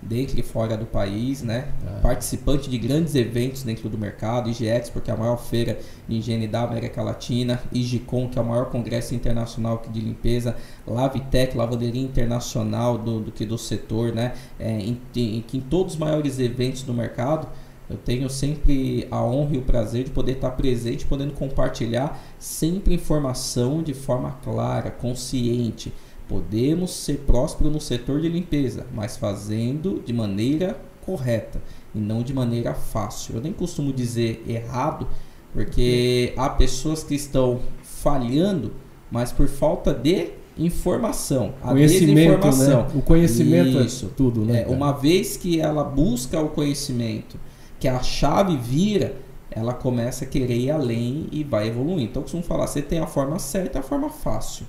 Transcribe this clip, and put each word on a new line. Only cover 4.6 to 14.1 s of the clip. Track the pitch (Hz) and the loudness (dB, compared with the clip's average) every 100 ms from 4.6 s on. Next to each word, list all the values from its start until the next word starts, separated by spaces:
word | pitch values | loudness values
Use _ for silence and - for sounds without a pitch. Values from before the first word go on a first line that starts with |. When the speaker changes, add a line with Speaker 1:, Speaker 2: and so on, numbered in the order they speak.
| 110 | 0
Speaker 1:
X, | 120 123 | 0 0
porque | 127 117 | -6 -4
é | |
a | 107 | -2
maior | 113 120 | 0 -2
feira | - 117 117 - - - - | -2 0 0 -2 -8 -16 -6
de | 113 | -4
higiene | 113 113 110 | -2 -2 -2
da | 113 | -2
América | 120 117 117 120 | -2 -4 -6 -4
Latina, | 110 107 - 120 123 123 - | -6 -6 -4 -2 0 -2 -2
igicom, | 123 123 120 - 123 123 | -2 -2 -2 -2 -4 -2
que | - | -2
é | |
o | |
maior | 117 117 127 | 0 0 -2
congresso | 123 113 117 117 | -4 -4 -4 -4
internacional | 120 123 117 113 - 113 113 - | -2 0 0 -2 -4 -4 -4 -6
de | 113 | -6
limpeza, | 110 113 117 120 120 117 - - | -6 -2 0 2 0 -4 -8 -14
Lavitec, | - 113 135 127 - 135 131 123 | -6 0 0 -2 0 2 2 2
Lavanderia | 117 120 117 120 | -2 0 -2 -2
Internacional | 131 135 117 120 - 123 110 107 120 117 | -2 2 2 2 -2 -2 -2 0 0 0
do, | 110 113 | -2 -4
do | 107 | -4
que | - 110 | -6 -4
do | 113 | -4
setor, | - 104 - 110 120 | -4 -6 -2 -2 0